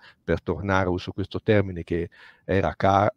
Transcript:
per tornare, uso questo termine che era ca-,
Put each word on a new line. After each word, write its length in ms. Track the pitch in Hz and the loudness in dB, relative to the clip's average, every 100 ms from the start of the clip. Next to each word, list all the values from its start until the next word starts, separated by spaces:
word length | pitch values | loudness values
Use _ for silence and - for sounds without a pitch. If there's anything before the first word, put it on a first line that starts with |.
| - _ | -10 _
per 200 | - 82 | -4 -4
tornare, 460 | - 82 95 95 90 | -2 -4 0 0 0
uso 240 | 90 - | -2 -6
questo 280 | - 92 - | -8 -8 -4
termine 420 | - 104 98 85 | 2 2 2 -6
che 240 | - 85 85 - - _ | -4 -4 -4 -10 -20 _
era 300 | - 95 85 - | -2 0 0 0
ca-, 380 | 98 98 107 | 2 4 2